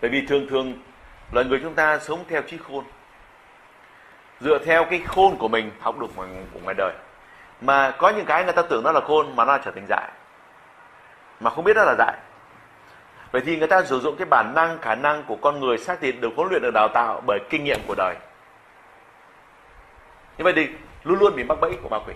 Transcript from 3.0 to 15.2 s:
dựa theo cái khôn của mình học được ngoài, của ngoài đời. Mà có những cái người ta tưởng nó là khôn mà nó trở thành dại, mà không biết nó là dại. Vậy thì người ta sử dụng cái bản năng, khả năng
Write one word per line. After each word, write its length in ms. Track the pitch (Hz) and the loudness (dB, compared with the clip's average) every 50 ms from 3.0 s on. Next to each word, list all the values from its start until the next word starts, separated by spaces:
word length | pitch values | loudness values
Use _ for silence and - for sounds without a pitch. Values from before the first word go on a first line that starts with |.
| - - - - - - - _ - - - - - - _ _ - - - - - - - - - - - - | -20 -20 -20 -20 -20 -20 -20 _ -20 -20 -20 -20 -20 -20 _ _ -20 -20 -20 -20 -20 -20 -20 -20 -20 -20 -20 -8
dựa 180 | 120 143 156 139 - | 2 2 2 2 4
theo 200 | 160 160 165 165 | 2 4 4 4
cái 160 | 160 180 175 170 - | 2 0 -4 -4 -4
khôn 300 | - 185 190 196 180 - | 2 4 4 4 4 2
của 100 | - 113 | -2 0
mình 240 | 113 113 110 107 104 - | 0 0 -2 -4 -10 -8
học 200 | - 113 120 143 | -6 -6 -6 -6
được 80 | 131 107 90 | -10 -12 -10
ngoài, 140 | 92 92 92 92 95 95 90 - | -12 -14 -12 -12 -14 -16 -16 -16
của 60 | - 90 | -14 -10
ngoài 120 | 92 95 95 | -8 -4 -2
đời. 160 | 98 92 - - - - - - - - - - - - - - | -2 -4 -4 -8 -18 -20 -20 -20 -20 -20 -20 -20 -20 -20 -20 -8
Mà 300 | - 131 139 139 135 135 | -2 2 2 4 4 2
có 180 | 127 - 160 190 | 0 2 2 2
những 160 | 214 214 185 | 2 2 -2
cái 180 | 151 151 165 185 | 0 0 0 0
người 100 | 180 165 | 2 2
ta 80 | 175 | 0
tưởng 220 | 170 170 156 117 113 | 2 2 0 0 0
nó 80 | 143 | 2
là 100 | 160 147 | 2 2
khôn 340 | 127 - 147 156 151 147 131 | 2 2 2 2 2 0 2
mà 100 | 120 113 | 0 2
nó 120 | 120 143 135 | 2 2 0
trở 140 | - - | 0 -6
thành 140 | 90 98 98 101 | -12 -12 -4 -2
dại, 200 | 104 - - - - - - - - - - - - - - - - - - - - - - - - - - - - - | -2 -2 -2 -6 -16 -20 -20 -20 -20 -20 -20 -20 -20 -20 -20 -20 -20 -20 -20 -20 -20 -20 -20 -20 -20 -20 -20 -20 -20 -4
mà 100 | 110 117 | -2 -2
không 140 | - - 170 | -2 0 2
biết 120 | 190 214 | 4 4
nó 80 | 220 208 | 6 6
là 120 | 160 123 110 | 4 6 4
dại. 160 | 113 - - - - - - - - - - - - - - - - - - - - - - - - - | 4 2 2 -6 -14 -20 -20 -20 -20 -20 -20 -20 -20 -20 -20 -20 -20 -20 -20 -20 -20 -20 -20 -20 -20 -4
Vậy 100 | - 123 127 | -4 -4 -2
thì 120 | 147 165 160 | -2 -2 -2
người 100 | 156 160 | 2 4
ta 160 | 190 185 185 | 4 4 4
sử 160 | - 135 131 | 2 -2 -2
dụng 160 | 123 151 143 - | 0 -2 -4 -4
cái 100 | 185 165 | 0 4
bản 240 | 143 123 110 110 127 | 4 4 4 2 2
năng, 240 | 156 165 165 165 156 | 0 0 0 0 -6
khả 140 | - 113 110 | -2 -4 -2
năng 280 | 117 139 147 151 151 | 0 2 0 0 0